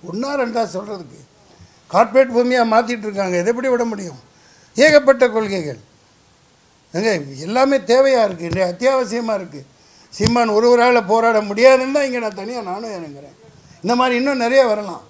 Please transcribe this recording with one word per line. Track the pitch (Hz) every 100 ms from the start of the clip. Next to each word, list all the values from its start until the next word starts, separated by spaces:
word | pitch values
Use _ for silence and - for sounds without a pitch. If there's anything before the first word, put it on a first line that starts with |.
| 180
ஒண்ணா | 185 269 285
ரெண்டா | 247 226 214 180
சொல்றதுக்கு, | 208 202 147 - - _ _ _ - _ _
கார்ப்பரேட் | 180 226 247 262 233
பூமியா | 247 254 233
மாத்திட்டு | 220 226 240 214
இருக்காங்க. | 196 190 180
இதை | 180
எப்படி | 233 262
விட | 240
முடியும்? | 233 208 185 131 _ _ _ _ _
ஏகப்பட்ட | - 294 294 269 254 247
கொள்கைகள். | 220 214 196 151 117 _ _ _ _ _ _ _ _ _ _ _
ஏங்க, | 165 220 185 143 135
எல்லாமே | 160 233 269 277
தேவையா | 190 247 269 254
இருக்கு, | 214 175 170
இன்றைய | 170 180
அத்தியாவசியமா | 180 254 269 240 226 226
இருக்கு. | 208 180 143 135 _ _ _ _ -
சீமான் | 214 240 233 208
ஒருவரால | 240 240 240 240 185
போராட | 226 226 220
முடியாதுன்னு | 214 202 254 262 262
தான் | 285
இங்க | 277 247
நான் | 220 196
தனியா | 202 247
நானும் | 196 185 226 196
இறங்குறேன். | 160 139 139 - - - - -
இந்த | 185
மாதிரி | 247 254 240
இன்னும் | 269 269
நிறைய | 233 269
வரலாம். | 247 214 208 160 -